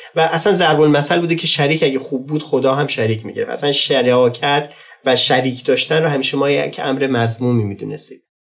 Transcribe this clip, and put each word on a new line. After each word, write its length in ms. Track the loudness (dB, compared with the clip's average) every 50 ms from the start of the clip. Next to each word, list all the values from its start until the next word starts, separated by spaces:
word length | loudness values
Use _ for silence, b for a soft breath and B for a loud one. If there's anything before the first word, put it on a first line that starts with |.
| B B B
و 140 | 0 0 0
اصلاً 220 | 0 0 2 2 2
ضرب 280 | 2 2 2 4 4
المثل 380 | 6 6 4 4 2 0 0 0
بوده 160 | 0 0 -2
که 120 | -2 0
شریک 360 | -2 0 0 2 0 2 2 0
اگه 160 | 0 0 -2
خوب 260 | -4 -4 -6 -6 -6
بود، 160 | -4 -4 -4 -4
خدا 320 | 0 -2 0 2 2 0
هم 120 | 0 -2
شریک 380 | -2 -2 -2 0 -2 -2 -2 -6
می‌گرفت. 240 | -8 -6 -6 -6 -6
اصلاً 220 | -4 -4 -2 -2
شراکت 1000 | 0 0 0 0 2 2 4 4 4 4 4 2 2 0 -2 0 0 0 -2 -4 B B B B B B 0
و 100 | 0 2
شریک 500 | 2 2 2 2 2 0 -2 -4 -4 0
داشتن 380 | 0 0 0 0 0 0 0 0
رو 60 | 0
همیشه 280 | 0 0 -2 -2 -2
ما 140 | 0 0 2
یک 280 | 0 0 -2 -4 -6 -6 -4
امر 240 | -4 -2 -2 -2
مذمومی 560 | 0 0 0 0 0 -2 -2 -2 0 0 0 0
می‌دونستیم. 540 | -2 -6 -8 -10 -10 -10 -12 -12 -16 -20 -20 _ _ _ _ _